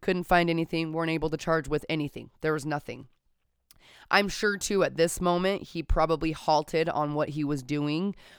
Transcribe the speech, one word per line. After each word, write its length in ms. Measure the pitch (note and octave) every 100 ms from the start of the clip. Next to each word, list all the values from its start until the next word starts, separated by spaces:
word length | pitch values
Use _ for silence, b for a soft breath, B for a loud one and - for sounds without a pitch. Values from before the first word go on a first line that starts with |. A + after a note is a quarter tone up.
couldn't 240 | - F3+
find 240 | F3 F3 E3+
anything, 440 | E3 E3 E3 E3
weren't 180 | D#3+ D#3+
able 200 | D#3+ D#3
to 60 | D#3+
charge 320 | - D#3+ C#3+
with 160 | D3+ -
anything. 420 | D#3 D3 - A#2+ _
There 120 | D#3
was 140 | D#3 C#3+
nothing. 420 | D3 - A#2+ - _ _ _ _ _ _ B B B B
I'm 180 | F#3 G3+
sure, 300 | - G#3 G3
too, 260 | - G3+
at 120 | D#3+ C#3
this 240 | E3+ -
moment, 420 | F3+ F3 F#3 G3+
he 200 | - E3
probably 500 | D#3 E3 D#3+ D#3 D#3+
halted 560 | D#3 - D3+ D3+ D#3+ E3
on 260 | - D3
what 160 | D3 D3+
he 140 | D3
was 180 | C#3+ C#3+
doing 520 | B2+ D3 D3 D#3 G3 - B